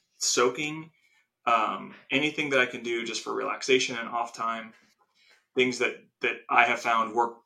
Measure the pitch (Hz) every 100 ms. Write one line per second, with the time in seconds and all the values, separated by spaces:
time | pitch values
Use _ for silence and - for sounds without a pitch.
0 | _ _ - - 127 165 151 156 165 _
1 | _ _ _ _ - 117 104 98 101 -
2 | _ 135 151 147 147 135 123 120 117 117
3 | 113 110 - 110 107 104 - 131 127 120
4 | 113 120 117 - 113 113 110 - _ _
5 | _ _ _ _ _ - 127 123 120 -
6 | _ _ 131 - - 127 120 117 123 113
7 | 110 110 117 117